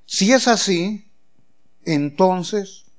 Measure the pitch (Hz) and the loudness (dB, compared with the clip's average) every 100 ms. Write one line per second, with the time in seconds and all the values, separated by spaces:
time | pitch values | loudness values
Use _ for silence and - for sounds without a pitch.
0 | - - 196 254 247 220 - 170 185 208 | -8 -2 2 2 2 0 0 -2 -4 -6
1 | - - - - - - - - - 147 | -12 -20 -20 -20 -20 -20 -20 -12 -4 -2
2 | 143 147 185 185 170 208 190 - - | -2 0 2 0 -4 -6 -8 -14 -20